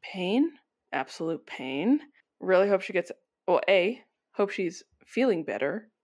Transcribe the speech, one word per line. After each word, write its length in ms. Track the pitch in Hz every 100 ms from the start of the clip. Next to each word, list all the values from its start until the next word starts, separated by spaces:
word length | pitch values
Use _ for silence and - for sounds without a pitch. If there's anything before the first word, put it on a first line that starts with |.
Pain. 500 | - 190 180 226 320 - _ _ _
Absolute 520 | 139 135 - 165 160 -
pain. 540 | - 131 135 190 285 - _ _ _
Really 300 | 185 185 202
hope 140 | 190
she 100 | -
gets, 180 | 185 170 - _ _ -
well, 120 | 170 -
A, 360 | 196 180 - _ _ _
hope 180 | - 196
she's 340 | - 180 175 - _
feeling 380 | _ - 262 180
better. 460 | 151 104 139 196 - _